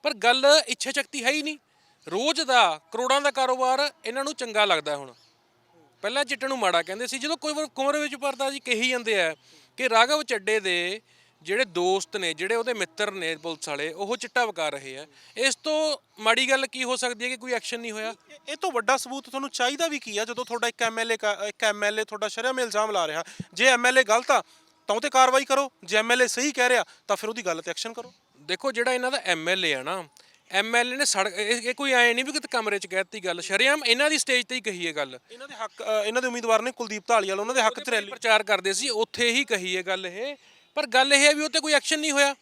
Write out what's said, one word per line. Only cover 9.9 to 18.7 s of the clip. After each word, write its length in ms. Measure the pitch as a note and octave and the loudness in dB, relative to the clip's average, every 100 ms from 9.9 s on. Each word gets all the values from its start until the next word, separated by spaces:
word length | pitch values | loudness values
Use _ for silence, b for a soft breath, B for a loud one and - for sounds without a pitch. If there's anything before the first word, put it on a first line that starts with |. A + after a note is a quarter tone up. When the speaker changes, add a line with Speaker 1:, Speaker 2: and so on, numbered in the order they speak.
| A3+ B3 D4+ | 4 4 2
Speaker 1:
ਚੱਡੇ 380 | - A3+ G3 A3 | -2 -4 0 0
ਦੇ 400 | F#3+ F3 F3 G#3 b b b b | 0 0 -2 -6 b b b b
ਜਿਹੜੇ 220 | D#3 G#3 | -4 -2
ਦੋਸਤ 520 | A#3+ E3+ F3+ F#3+ - G#3 | 0 0 2 0 -2 -4
ਨੇ, 180 | F3 | -4
ਜਿਹੜੇ 200 | D#3+ F#3+ | -4 -2
ਉਹਦੇ 200 | A#3 A#3 | -2 -2
ਮਿੱਤਰ 360 | A3+ F3 - G#3 | -4 -6 -4 -4
ਨੇ 260 | F#3+ E3 D#3+ | -4 -6 -6
ਪੁਲਿਸ 320 | E3 D#3+ - | -8 -10 -8
ਵਾਲੇ, 240 | C#3+ D#3 | -6 -6
ਉਹ 240 | D#3+ G3+ A#3+ | -6 -8 -6
ਚਿੱਟਾ 300 | A#3 B3 A3+ | -4 -2 -2
ਵਿਕਾ 220 | E3+ D#3 | -2 -4
ਰਹੇ 300 | C#3 C3+ C3 | -6 -12 -14
ਆ, 80 | D3+ b b - | -16 b b -2
ਇਸ 200 | C4+ B3+ | -2 -2
ਤੋਂ 400 | D#4 D#4 D#4 C#4+ _ - | -2 -2 -2 -4 _ -2
ਮਾੜੀ 300 | A3 A#3+ C4 | 2 2 4
ਗੱਲ 160 | C4+ C4 | 0 0
ਕੀ 180 | B3+ | -6
ਹੋ 120 | B3 B3+ | -4 -2
ਸਕਦੀ 280 | B3 A3+ | -4 -4
ਹੈ 60 | B3 | -6
ਕਿ 60 | B3+ | -6
ਕੋਈ 160 | B3+ | -6
ਐਕਸ਼ਨ 280 | A#3+ - A#3+ | -6 -4 -8
ਨਹੀਂ 120 | A#3 | -8
ਹੋਇਆ? 220 | G#3+ A3 A3 _ | -8 -10 -10 _
Speaker 2:
ਇਹ, 220 | D4+ - | -20 -14
ਇਹ 40 | D4+ | -6
ਤੋਂ 160 | F#4+ | -2